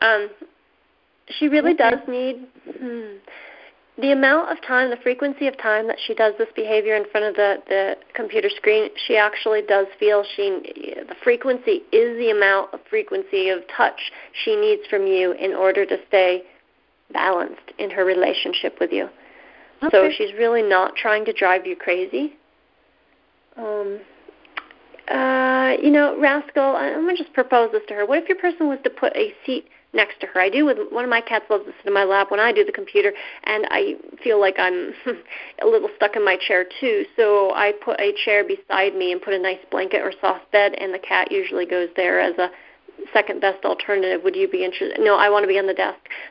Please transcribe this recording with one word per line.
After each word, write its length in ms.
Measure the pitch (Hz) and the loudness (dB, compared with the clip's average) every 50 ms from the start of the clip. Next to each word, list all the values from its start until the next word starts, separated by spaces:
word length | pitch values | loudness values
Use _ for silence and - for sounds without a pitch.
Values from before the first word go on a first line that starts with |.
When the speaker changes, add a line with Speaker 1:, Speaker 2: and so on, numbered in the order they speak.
| - | 2
Speaker 1:
Um, 260 | 226 220 208 208 208 - - - - _ _ _ _ _ _ _ _ _ _ _ _ _ _ _ - | 2 2 2 0 -4 -10 -14 -20 -20 _ _ _ _ _ _ _ _ _ _ _ _ _ _ _ -14
she 200 | - - 302 294 | -8 -2 -2 0
really 240 | 285 302 285 339 339 | 2 2 2 2 2
Speaker 2:
Okay. 180 | - 262 233 | 4 4 2
Speaker 1:
does 180 | 240 269 - - | 2 0 -4 -6
need, 380 | 247 247 254 262 247 254 254 - _ _ - - - - | -6 -4 -4 -4 -6 -8 -12 -20 _ _ -20 -18 -16 -12
hmm, 380 | 262 240 233 233 220 208 202 196 - - - - - - - - - - _ _ _ _ _ - | -12 -10 -10 -10 -12 -14 -16 -20 -20 -20 -20 -20 -20 -20 -20 -20 -20 -20 _ _ _ _ _ -4
the 120 | 240 277 277 | 0 2 2
amount 380 | 269 269 269 285 320 349 - | 4 4 4 4 4 2 0
of 100 | 330 320 - | -6 -8 -6
time, 280 | - 254 254 254 254 | -2 0 0 0 0
the 60 | 240 | -2
frequency 500 | 240 - 247 247 247 285 285 277 285 285 | -4 -2 -2 -2 0 -2 -4 -4 -2 -4
of 100 | 269 269 | -4 -4
time 300 | - - 220 214 214 220 | -4 -2 -2 0 0 0
that 140 | 226 - - | -2 -6 -6
she 120 | - - 220 | -6 -6 0
does 200 | - 220 214 208 214 | 2 2 2 2 0
this 120 | 226 220 - | -4 -4 -4
behavior 440 | - 220 214 220 214 208 214 214 | -6 -4 0 0 0 2 2 0
in 80 | 214 202 | 0 -2
front 200 | 208 - 214 208 | -2 -2 -2 -2
of 80 | 214 196 | -2 0
the, 260 | 208 208 202 196 - - - | 2 2 2 2 -2 -4 -2
the 280 | 190 196 190 196 - - - _ - | -2 0 0 -2 -4 -8 -10 _ -10
computer 360 | - 233 202 214 220 190 202 | -8 -6 -4 -2 0 0 -2
screen, 400 | 208 - - 208 214 220 214 208 - | -2 -2 2 2 2 2 2 -2 -4
she 200 | - - - 226 | -8 -4 0 2
actually 460 | 214 208 214 208 - - 220 214 214 208 | 2 2 2 0 -2 -2 0 0 0 2
does 240 | 208 202 196 196 196 - - | 2 2 2 2 0 -2 0
feel 260 | 214 208 208 202 202 | 2 2 4 2 0
she, 800 | 202 - - 202 202 190 175 - - - - - - - - - - | -2 -4 -4 -4 -2 -4 -4 -8 -10 -14 -14 -12 -12 -12 -12 -12 -14
the 60 | 185 - - | -12 -4 0
frequency 600 | 247 240 240 240 269 247 247 - 226 196 180 - - - | 0 0 2 2 -2 -2 0 0 0 0 0 0 2 2
is 260 | 226 233 240 233 233 | 4 4 4 0 -2
the 120 | 240 226 | 0 0
amount 440 | 214 208 202 196 196 196 190 - - | 2 4 4 4 4 2 0 -2 -8
of 60 | - - - | -16 -10 -4
frequency 600 | 214 220 214 - 190 196 190 - - 196 185 190 | -4 -4 -4 -2 -4 -6 -6 -2 -2 -2 0 0
of 180 | 190 175 175 - | -2 -4 -6 -8
touch 440 | - - 240 - - - - - - - - - - | -2 0 0 0 0 -2 -12 -12 -12 -16 -20 -16 -12
she 240 | - - 453 427 | -8 -2 -2 0
needs 300 | 415 415 427 208 - - - | 2 2 2 2 0 -2 -2
from 180 | 214 196 196 | -2 0 0
you 260 | 190 190 185 185 180 175 | 2 2 2 2 0 -2
in 220 | - - 196 180 | -2 -4 -4 -2
order 320 | - 190 190 180 196 196 | 2 2 2 2 2 0
to 120 | 190 190 190 - - | 0 -2 -6 -4 0
stay 340 | - 190 185 180 180 185 180 - _ _ _ _ _ _ _ _ _ _ _ - - | 2 4 4 4 2 0 -4 -10 _ _ _ _ _ _ _ _ _ _ _ -10 -4
balanced 600 | - 170 185 190 175 180 - - - - - - - | -2 0 0 0 0 -2 -4 -8 -14 -20 -18 -12 -10
in 120 | 208 196 | -8 -6
her 140 | 190 202 185 | -2 -2 0
relationship 760 | 185 185 185 190 - - - - 185 180 - - 180 - - | 0 2 2 2 0 0 -2 -4 -4 -4 -4 -6 -6 -6 -4
with 120 | 180 170 180 | -4 -4 -4
you. 160 | 196 - - - _ - - - - - - - - - - _ - 269 320 | -4 -6 -6 -10 _ -20 -20 -20 -20 -20 -20 -20 -20 -20 -20 _ -6 -2 4
So 140 | - 190 190 | 4 6 6
Speaker 2:
Okay. 100 | 302 302 | 4 2
Speaker 1:
she's 180 | - 214 196 202 | -2 -4 -4 -2
really 280 | 214 233 233 233 233 220 | -2 0 0 2 2 2
not 340 | 202 190 185 185 - - | 2 2 2 2 0 -2
trying 280 | - - 220 214 214 214 | -4 -2 0 0 0 0
to 80 | 220 214 | -2 -2
drive 340 | - 196 180 185 190 185 | 0 2 2 2 2 0
you 80 | 185 175 | -4 -10
crazy. 600 | - - - 180 180 185 196 - 247 285 302 - _ _ _ _ _ _ _ _ _ _ _ _ _ _ _ _ _ _ _ _ _ _ _ - | -8 -4 -2 -2 -2 -2 -4 -4 -4 -4 -4 -8 _ _ _ _ _ _ _ _ _ _ _ _ _ _ _ _ _ _ _ _ _ _ _ -16
Um, 440 | 247 226 214 214 208 202 202 202 214 196 - - _ - - - _ _ - - - - - - _ _ _ - - - - | -12 -8 -6 -4 -4 -4 -6 -6 -10 -12 -18 -20 _ -20 -20 -20 _ _ -18 -14 -14 -14 -14 -16 _ _ _ -20 -16 -10 -6
uh, 680 | - 262 262 262 262 262 262 262 254 262 262 262 262 - - | -2 -2 0 0 2 2 2 2 2 2 2 2 2 2 4
you 80 | 294 | 6
know, 260 | 294 294 294 285 - - | 6 6 6 4 2 2
Rascal, 580 | 294 277 277 294 285 - - 294 269 269 269 | 2 2 2 2 -2 -4 0 0 2 2 2
I, 160 | 269 269 285 - | 0 -2 -2 -2
I'm 120 | 294 320 | -2 -2
gonna 120 | 359 359 | -2 -2
just 160 | 339 302 - - | -2 -4 -6 -2
propose 400 | 269 247 254 262 240 233 220 220 | -2 0 4 4 4 4 4 2
this 100 | 214 208 - | -2 -4 -4
to 60 | 208 | -4
her. 120 | 208 208 | -2 0
What 160 | 208 277 330 320 | 0 0 0 2
if 60 | - | 0
your 100 | 370 370 | -2 0
person 300 | - 349 330 - 320 285 | 0 -2 -2 0 -2 -2
was 100 | 277 269 269 | -2 -2 -4
to 60 | 247 | -4
put 240 | - - 269 - - | -4 -2 -2 -2 0
a 180 | - 427 - - - - | 0 -2 -2 -4 -8 -6
seat 220 | - 262 - - _ _ _ _ _ - | -4 -4 -4 -6 _ _ _ _ _ 0
next 280 | 226 208 196 - - | 0 0 0 -2 -10
to 60 | - - | -10 -4
her? 120 | - 185 | 0 2
I 80 | 185 196 | 2 2
do 160 | 202 269 302 | 2 2 2
with, 140 | 285 240 208 214 - - | 2 2 0 -2 -6 -6
one 100 | 233 247 | -6 -2
of 80 | 247 | 0
my 100 | 233 226 | -2 -2
cats 260 | 226 - 233 214 208 - | -2 -2 -4 -4 -2 0
loves 140 | 214 196 202 | -2 -2 -2
to 80 | - - - | -6 -16 -12
sit 80 | - | -6
in 60 | 202 202 | -2 0
my 120 | 196 196 | 2 2
lap 260 | 190 196 196 196 196 | 2 2 2 0 0
when 80 | 202 202 | 0 0
I 140 | 220 240 214 | 0 2 2
do 120 | 208 202 | 2 2
the 60 | 202 196 | 0 0
computer, 400 | - 196 - - 208 202 208 202 - - - - - - | -6 -6 -2 0 0 2 0 -2 -6 -12 -16 -16 -12 -6
and 220 | - 214 214 - - | -4 -4 -4 -2 -2
I 260 | - - - - - - - - - - - | -2 -2 -2 -2 -4 -8 -12 -20 -16 -6 -2
feel 160 | - 214 208 | 0 2 4
like 140 | 202 190 185 - | 4 2 2 2
I'm 360 | 185 180 180 180 - - 226 - - | 0 0 0 -2 -4 -8 -10 -10 -8
<laughs> 580 | 254 220 170 - - - - - - - - - | -8 -8 -8 -10 -16 -16 -16 -16 -16 -8 -2 2
a 40 | |
little 240 | 214 226 214 - 214 - | 4 4 4 2 0 -4
stuck 180 | - - 208 - | 0 -2 0 0
in 100 | 226 208 | 0 0
my 120 | 196 180 | 0 0
chair 280 | 185 - - 208 180 180 180 - - | 0 0 0 0 0 0 -2 -6 -6
too. 240 | 277 247 220 202 202 202 - | -2 -2 0 0 -2 -2 0
So 360 | - 226 208 208 202 196 190 - | 2 4 4 4 4 4 2 2
I 180 | - 208 208 208 | 2 0 0 0
put 280 | 208 - - - - | -2 -4 -4 -4 -2
a 120 | 202 202 202 208 - | 0 -2 -2 -2 0
chair 200 | - 208 208 196 | 2 2 2 2
beside 500 | 175 196 196 - - 196 190 196 202 190 | 0 -4 -8 -6 -4 -2 0 0 0 0
me 160 | 190 185 180 | -2 -2 -2
and 100 | 180 185 | -4 -4
put 140 | - 214 196 | -4 -4 -4
a 40 | 185 | -2
nice 200 | 180 190 185 190 - - | -2 -2 -4 -6 -8 -8
blanket 300 | - 185 190 185 190 185 | -6 -4 -4 -2 -2 -2
or 120 | - 190 190 - | -4 -4 -6 -4
soft 300 | - 190 185 185 - _ - | -2 -2 -2 -2 -4 _ 2
bed, 220 | 208 202 202 - | 4 4 4 2
and 200 | - - 190 180 | -2 -6 -6 -8
the 60 | 190 | -8
cat 320 | 190 - 196 185 180 - - | -6 -2 0 0 0 0 -2
usually 340 | 196 185 180 190 185 180 | -4 -4 -2 -4 -4 -4
goes 220 | 175 180 180 175 170 170 | -2 -2 -2 -2 -2 -2
there 240 | - 180 180 185 180 | -2 0 0 2 2
as 180 | 180 180 170 175 | 0 0 0 -2
a 120 | 180 180 - - - - - _ _ - - - - - - | -4 -4 -4 -10 -20 -20 -20 _ _ -20 -20 -18 -8 -2 0
second 280 | 220 202 214 190 - | 0 0 0 -2 -2
best 240 | 196 196 190 190 - | -2 -2 -2 -2 -2
alternative. 580 | 196 - - - - 202 196 190 185 185 170 175 | -4 -4 -4 -4 -2 -2 0 0 0 -2 -2 -2
Would 140 | 190 180 | -2 -2
you 100 | 185 196 | 0 -2
be 180 | 190 190 180 185 | -2 -2 -2 -4
interested? 360 | 185 185 - 190 - - - | -4 -6 -6 -6 -6 -2 0
No, 160 | 220 214 202 | 2 4 4
I 120 | 190 202 208 | 6 6 4
wanna 200 | 208 208 202 190 | 4 4 4 2
be 100 | 190 196 | 2 2
on 80 | 190 | 0
the 80 | 190 185 | 0 0
desk. 240 | 185 190 196 - - _ - - - - - | -2 -2 -4 -4 -8 _ -16 -16 -14 -16 -18